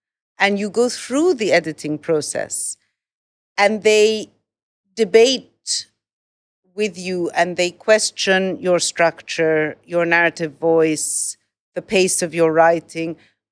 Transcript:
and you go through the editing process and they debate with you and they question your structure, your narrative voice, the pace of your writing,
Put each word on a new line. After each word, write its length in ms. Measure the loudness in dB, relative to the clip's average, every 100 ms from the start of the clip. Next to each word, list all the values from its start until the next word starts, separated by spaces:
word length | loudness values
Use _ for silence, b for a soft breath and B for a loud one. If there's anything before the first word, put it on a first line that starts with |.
| _ _ _ -4
and 220 | -2 -2
you 100 | -2
go 200 | -2 -2
through 460 | -4 -4 0 0
the 180 | 0 0
editing 440 | 0 -2 -8 -8 -6
process 800 | -2 -4 -4 -8 -8 -8 -10 -12 _ _ _ _ _ _ _ 0
and 280 | 0 2
they 480 | 2 4 4 0 -8 _ _ _ _ _ _ -6
debate 920 | 2 6 4 2 -8 _ -8 -8 -8 _ _ _ _ _ _ _ _
with 240 | -6 -6 -6
you 320 | -6 -4 -2 -2
and 200 | -2 0
they 140 | -2
question 880 | -2 2 2 2 -2 0 0 0 -2
your 220 | 0 0
structure, 960 | 0 0 0 0 -8 -2 0 0 -2 -6
your 200 | -6 -2
narrative 500 | 0 2 0 -2 -8 -4
voice, 800 | 0 2 2 0 -4 -6 -8 -10 _ _ _ -14
the 60 |
pace 380 | -2 0 2 0
of 140 | -4
your 180 | 0 2
writing, 640 | 4 4 2 -4 -8 -8 -10 b b _